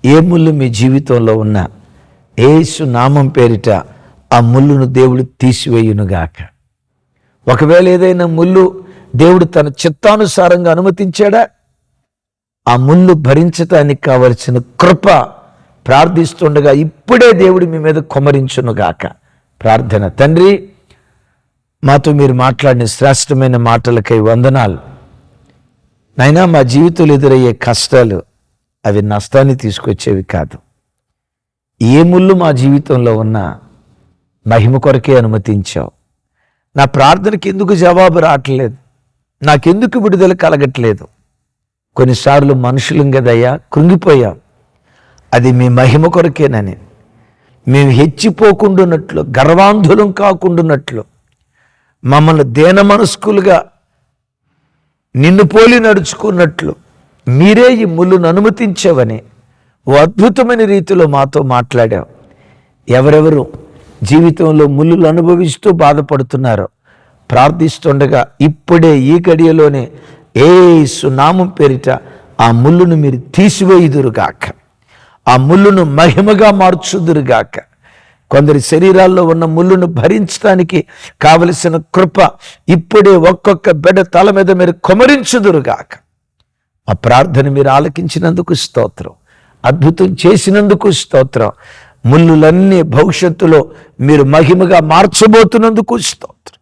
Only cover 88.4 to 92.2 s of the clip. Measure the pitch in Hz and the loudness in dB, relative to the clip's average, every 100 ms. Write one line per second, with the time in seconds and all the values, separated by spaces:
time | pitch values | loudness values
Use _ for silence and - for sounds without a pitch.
88.4 | 170 156 - - 113 - - _ _ _ | -4 -6 -4 -4 -6 -8 -20 _ _ _
89.4 | _ _ 120 151 151 170 185 165 170 196 | _ _ -4 0 0 0 -2 0 0 0
90.4 | - 202 208 202 208 156 - 143 135 120 | 0 0 0 0 0 -2 -2 -2 0 -2
91.4 | 107 - - - - _ 117 143 | -4 -6 -20 -20 -20 _ 0 2